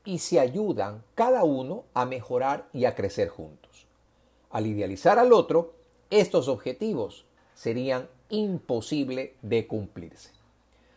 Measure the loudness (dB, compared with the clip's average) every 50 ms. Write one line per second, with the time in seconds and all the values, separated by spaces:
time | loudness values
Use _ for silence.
0 | _ -8 -8 -6 -4 2 2 4 4 2 0 -2 -4 -2 -2 -4 -4 -6 -8 -12
1 | -18 _ _ 0 2 2 4 4 4 2 0 -2 -4 -8 -10 -12 -14 _ _ -2
2 | -2 -2 -4 -10 -8 -4 -2 -2 0 0 -2 -4 -6 -10 -4 0 0 0 0 -2
3 | -4 -4 -2 -2 -2 -2 -4 -12 -16 -16 -18 -20 _ _ _ -20 _ _ _ _
4 | _ _ _ _ _ _ _ _ _ _ -6 -4 -4 -2 -2 -2 -4 -4 -6 2
5 | 4 4 6 6 8 8 8 6 6 4 0 0 0 -2 -10 _ _ _ _ _
6 | _ _ 4 4 4 4 2 0 2 2 -2 -2 -4 -8 -6 -4 -4 -4 -2 -2
7 | -4 -6 -8 -16 _ _ _ _ _ _ _ -8 -6 -4 -4 -2 -2 -2 -2 -4
8 | -4 -10 _ _ _ _ -4 -2 -2 -2 -4 -6 -4 -2 -4 -4 -2 -2 -2 -2
9 | -2 -2 -4 -6 -6 -8 -12 _ -6 -2 0 0 0 -2 -6 -6 -6 -8 -12 -16
10 | -16 -16 -18 -20 -20 -20 _ _ _ _ _ _ _ _ _ _ _ _ _